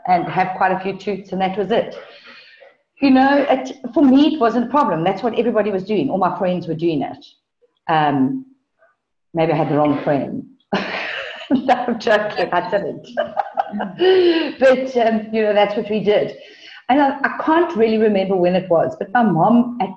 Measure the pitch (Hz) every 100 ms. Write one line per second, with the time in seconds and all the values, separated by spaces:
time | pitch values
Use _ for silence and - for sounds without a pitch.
0 | 180 175 156 147 185 - 190 185 196 190
1 | 208 190 - 185 185 202 185 233 - -
2 | - - - - - - - _ _ -
3 | 277 262 269 285 - 262 - - - 320
4 | 269 269 302 311 233 240 - 294 226 160
5 | 175 190 240 226 240 214 208 190 190 202
6 | 135 190 175 - 185 180 160 160 170 147
7 | - - - _ _ _ _ _ - 160
8 | 147 139 131 - - _ _ _ _ _
9 | _ _ _ 165 160 156 147 147 151 135
10 | 160 139 - - - _ _ 185 - -
11 | - - - - - 277 254 247 247 226
12 | 226 214 208 - 175 175 170 202 151 117
13 | - - - - - - - 208 - -
14 | 370 381 349 320 294 - 262 254 262 240
15 | 226 214 - 220 214 202 202 214 - 214
16 | 185 202 - - - - - - - 277
17 | 277 277 - - - 330 349 208 220 220
18 | 220 190 190 190 175 185 180 165 - -
19 | 196 247 214 160 196 240 240 - 190